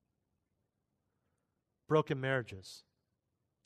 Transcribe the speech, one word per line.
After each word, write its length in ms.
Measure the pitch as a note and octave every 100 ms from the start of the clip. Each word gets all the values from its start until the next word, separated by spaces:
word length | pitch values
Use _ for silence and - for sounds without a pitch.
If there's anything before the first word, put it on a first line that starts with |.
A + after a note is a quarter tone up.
| _ _ _ _ _ _ _ _ _ _ _ _ _ _ _ _ _ _ -
Broken 320 | D#3 D3 C#3
marriages, 640 | C3 C3+ A2+ F#2+ - - - _ _ _ _ _ _ _